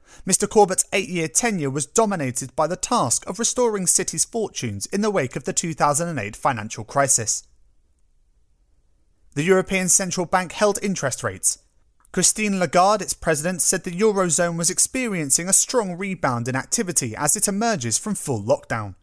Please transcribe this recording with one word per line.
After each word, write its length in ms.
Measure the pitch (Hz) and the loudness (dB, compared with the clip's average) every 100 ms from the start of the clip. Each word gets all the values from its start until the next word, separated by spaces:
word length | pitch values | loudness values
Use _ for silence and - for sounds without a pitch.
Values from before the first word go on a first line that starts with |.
| _ - - | _ -10 -2
Mister 220 | 180 202 | 0 4
Corbett's 360 | 214 190 180 - | 6 6 4 0
eight-year 360 | 202 190 175 160 | -2 0 -2 0
tenure 420 | - 233 196 139 | 0 0 0 -2
was 160 | 139 - | -2 0
dominated 720 | - 220 185 131 120 139 - | 2 2 0 -4 -6 -6 -2
by 100 | 156 | -2
the 80 | |
task 500 | 185 - 240 135 - - | -2 0 0 2 -2 -4
of 100 | 190 | -4
restoring 480 | 233 - 240 208 175 | -2 0 0 0 2
Citi's 380 | - 175 160 | 0 0 -2
fortunes 600 | - 233 202 - 120 101 - | -2 -4 -6 -6 -6 -6 -6
in 140 | 196 | -2
the 120 | 220 | 0
wake 240 | 190 131 165 | 0 -2 -4
of 80 | |
the 80 | - | -6
two 220 | - 170 | -4 -4
thousand 340 | 151 151 147 170 | 0 2 2 -2
and 100 | 147 | -4
eight 160 | 104 | -6
financial 480 | - 147 117 107 - | -2 -2 -2 -6 -10
crisis. 600 | 104 139 139 - 107 - - _ _ _ _ _ _ _ _ _ _ _ _ _ _ _ _ _ _ - | -2 0 2 2 0 -4 -8 _ _ _ _ _ _ _ _ _ _ _ _ _ _ _ _ _ _ -2
The 80 | |
European 440 | 165 190 185 190 180 | 2 2 2 -2 2
Central 380 | - 185 180 170 | 2 0 -4 0
Bank 240 | 185 170 | -2 -2
held 300 | - 208 196 | 0 2 2
interest 400 | 202 180 135 - | -2 -2 -4 -2
rates. 360 | 113 95 - - _ _ _ _ _ | -6 -2 -2 -2 _ _ _ _ _
Christine 480 | - 170 - 208 190 | 0 2 2 0 0
Lagarde, 460 | 160 175 190 208 | 2 4 6 4
its 100 | 170 | -2
president, 480 | - 170 147 170 180 | -4 0 0 0 0
said 220 | - 190 | 0 0
the 80 | 185 | -4
Eurozone 640 | 170 220 196 180 151 175 170 | 2 2 4 2 2 0 0
was 120 | 170 | 0
experiencing 760 | - - 262 247 185 139 - 175 | 0 0 0 -2 -2 0 0 2
a 40 | |
strong 440 | - - 254 196 170 | 2 2 0 -2 -4
rebound 520 | 196 175 143 120 120 | -6 -2 0 0 -2
in 80 | 131 | -4
activity 580 | - - 185 - 120 | -2 -4 -2 -2 -2
as 220 | 107 190 220 | -2 0 2
it 100 | 208 | 0
emerges 500 | 196 233 196 117 - | 0 0 0 -2 -4
from 200 | 214 196 | -4 -4
full 260 | - 113 | -4 -2
lockdown. 540 | 104 143 - 120 101 - | 0 -2 -2 -6 -6 -12